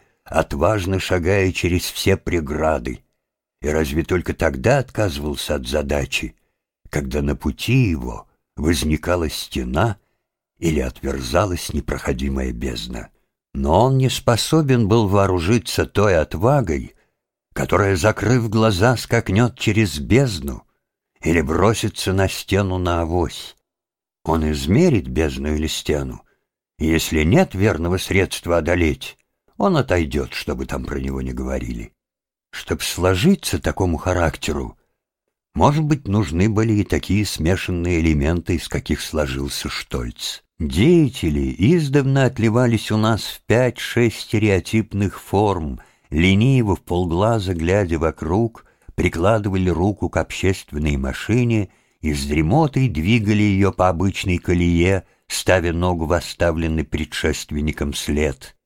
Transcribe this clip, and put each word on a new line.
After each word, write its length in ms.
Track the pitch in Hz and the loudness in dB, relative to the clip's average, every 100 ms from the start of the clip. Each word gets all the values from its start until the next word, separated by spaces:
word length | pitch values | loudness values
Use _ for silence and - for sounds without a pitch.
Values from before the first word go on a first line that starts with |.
| _ _ | _ _
отважно 760 | - 80 - 71 87 107 90 95 | -4 -2 -2 0 0 0 -2 -4
шагая 520 | - 92 85 101 92 | -2 -2 2 2 2
через 320 | - 87 87 | 0 0 0
все 340 | - - - - | -2 -2 0 0
преграды, 840 | - 87 71 76 78 73 60 62 _ _ _ _ _ _ | 0 -4 -4 -2 0 -2 -4 -10 _ _ _ _ _ _
и 60 | 71 | -2
разве 360 | 78 73 76 | -2 0 -2
только 300 | 76 90 - | 0 -2 -2
тогда 460 | - 82 67 107 139 | -2 2 4 4 2
отказывался 760 | - - 104 71 76 67 - 73 | 0 -2 -2 -2 -6 -6 -4 -4
от 120 | 60 | -2
задачи, 680 | 73 69 73 65 - 76 - _ _ _ _ - | -4 0 -2 -2 -4 -6 -12 _ _ _ _ -8
когда 320 | 76 67 73 | -6 -4 -2
на 140 | 71 69 | -2 -2
пути 540 | 76 65 - 131 113 | -4 -4 0 2 2
его 380 | 76 62 55 - _ _ - | 0 -6 -10 -16 _ _ -4
возникала 720 | 76 87 76 76 92 90 78 | 0 0 0 -2 0 -2 -2
стена 680 | - - - - - 113 101 _ _ _ _ _ _ | -6 -8 -8 -4 0 0 -2 _ _ _ _ _ _
или 220 | 82 76 | -2 0
отверзалась 960 | 62 - 69 67 62 78 101 87 - | -2 -6 -8 -6 -2 0 0 -2 -6
непроходимая 800 | 73 - 71 - 65 67 67 65 | -6 -6 -6 -4 -4 -2 -2 -4
бездна? 580 | 60 65 57 60 60 50 _ _ _ _ 69 | -4 -6 -8 -10 -12 -12 _ _ _ _ -4
Но 300 | 71 85 127 | 2 4 4
он 120 | 135 | 2
не 120 | 131 | 0
способен 800 | - - 117 - 156 143 123 101 | 0 0 0 2 0 2 2 4
был 180 | 117 101 | 4 4
вооружиться 800 | 98 98 90 85 117 - - 80 | 2 2 2 2 0 0 -2 -2
той 320 | - 104 85 | 2 4 4
отвагой, 760 | 76 78 110 143 98 71 58 _ _ _ _ _ _ | 0 0 2 2 0 -4 -6 _ _ _ _ _ _
которая, 420 | - 65 90 98 95 | -6 0 2 2 2
закрыв 540 | 110 - 101 123 113 | 2 0 0 0 2
глаза, 480 | 110 110 90 117 117 | 2 2 4 2 2
скакнёт 600 | - 117 - 98 120 - | 0 -2 2 2 2 0
через 400 | - 104 104 73 | 0 2 0 -2
бездну 680 | 65 113 135 87 69 57 - _ _ _ _ _ | 2 2 2 -2 -8 -10 -14 _ _ _ _ _
или 160 | 82 85 | 0 0
бросится 720 | 76 82 101 107 - - - | 2 2 2 2 -4 -4 -2
на 160 | 95 95 | 0 0
стену 500 | - - 98 98 92 | -2 -2 0 0 -2
на 240 | 87 85 | -2 -2
авось. 540 | 82 87 80 - - - _ _ _ _ _ _ - | 0 0 -2 -6 -16 -20 _ _ _ _ _ _ -4
Он 260 | 82 78 | -2 0
измерит 560 | 73 69 113 180 117 64 | -2 2 4 4 2 0
бездну 480 | 67 80 65 73 76 | -2 -2 -2 -4 -2
или 120 | 78 | -4
стену, 540 | - - 73 67 55 - _ _ _ _ - | -6 -4 -4 -4 -10 -18 _ _ _ _ -6
и 100 | 78 | 0
если 360 | 80 - 80 | 0 0 0
нет 320 | 78 135 185 95 | 4 4 2 2
верного 420 | 104 78 85 92 | 0 0 -2 -2
средства 600 | - 92 87 - 87 85 | 0 0 0 -4 0 0
одолеть, 600 | 78 90 82 65 - - _ _ _ - | 2 2 2 0 -8 -18 _ _ _ -2
он 220 | 202 165 | 2 2
отойдёт, 560 | - 90 76 71 60 | 2 0 0 -4 -6
чтобы 320 | - - 62 67 | -8 -8 -6 -6
там 180 | 69 | -8
про 160 | - 71 | -6 -6
него 220 | 67 65 | -6 -6
не 100 | 65 | -6
говорили. 640 | 64 65 65 60 58 55 _ _ _ _ _ _ | -6 -6 -6 -6 -8 -10 _ _ _ _ _ _
Чтоб 300 | - - 92 | -16 -6 -6
сложиться 760 | - - 90 92 151 - - 82 | -4 0 2 4 4 2 0 -2
такому 380 | 82 - 92 78 | -2 0 0 0
характеру, 840 | 92 87 82 - - 73 60 - _ _ _ _ _ _ _ | -2 0 0 -2 -6 -6 -6 -12 _ _ _ _ _ _ _
может 320 | - 107 151 151 | 2 4 4 0
быть, 240 | 151 98 | -2 0
нужны 400 | 101 92 82 104 | -2 0 0 2
были 240 | 104 113 | 2 2
и 100 | 104 | 0
такие 420 | 92 80 - 98 98 | 0 -2 0 0 0
смешанные 760 | - 80 92 - 87 87 87 | -2 0 0 -2 -2 0 2
элементы, 540 | 82 76 71 87 - 82 | 2 2 2 0 -2 -4
из 120 | - | -2
каких 320 | 71 - 76 | -6 -4 -4
сложился 680 | - 76 71 65 71 - 71 | -2 -4 -2 -4 -6 -8 -8
Штольц. 720 | - - 65 60 - - - _ _ | -10 -8 -8 -8 -8 -12 -12 _ _
Деятели 920 | 76 69 135 175 143 - 82 71 65 62 | -4 2 6 6 4 0 -2 0 -2 2
издавна 680 | 113 175 143 143 135 135 127 | 4 4 4 2 2 2 2
отливались 640 | - 113 113 123 110 - | 2 2 2 2 0 0
у 60 | 107 | 0
нас 280 | 110 104 | 2 0
в 180 | - - | -4 -14
пять-шесть 800 | - 110 127 117 - 117 117 - | 0 2 2 -2 -4 0 0 0
стереотипных 960 | - 107 107 95 - 110 101 101 98 - | -4 0 2 2 2 -2 -2 -2 -2 -4
форм, 640 | - 98 104 92 76 60 - _ _ | -4 0 2 0 -4 -8 -14 _ _
лениво 680 | 76 92 98 123 135 107 87 | 2 4 4 4 4 2 -2
в 40 | |
полглаза 720 | - 87 90 82 110 113 92 | -2 -2 0 0 0 0 -2
глядя 460 | 85 82 101 90 82 | -2 0 0 0 0
вокруг, 640 | 80 - 78 95 117 - _ _ - - | -2 -2 -2 0 0 -4 _ _ -12 -4
прикладывали 760 | 90 82 92 110 98 95 90 | -2 0 0 2 0 0 0
руку 380 | 80 98 101 87 | 2 0 0 -4
к 80 | 87 | -2
общественной 800 | 80 - 92 95 - 73 76 69 | -4 -2 -2 -2 -6 -4 -2 -2
машине 760 | 67 - - 120 120 110 98 _ _ _ | -4 -6 -2 0 2 0 -2 _ _ _
и 140 | 78 | -4
с 120 | 73 71 | -4 -2
дремотой 640 | 76 78 139 156 135 131 | 0 2 2 2 0 0
двигали 560 | 78 85 120 104 107 | 0 2 2 2 2
её 300 | 104 95 98 | 2 4 2
по 160 | - 92 | 2 0
обычной 480 | 82 98 - 98 87 | 2 -2 -2 -2 -2
колее, 640 | - 87 87 85 90 95 - _ _ | 0 2 4 4 4 2 -4 _ _
ставя 460 | - - 92 85 | -6 2 2 2
ногу 320 | 82 90 85 78 | 0 0 -2 0
в 80 | |
оставленный 720 | 85 - - 87 80 82 80 73 | 0 -2 -2 0 0 -2 -2 -4
предшественником 1080 | - 78 - 80 73 - 76 76 - 73 | -6 -6 -4 -2 -4 -6 -4 -4 -2 -6
след. 640 | 69 - 73 76 65 - _ | -6 -4 -2 -2 -4 -14 _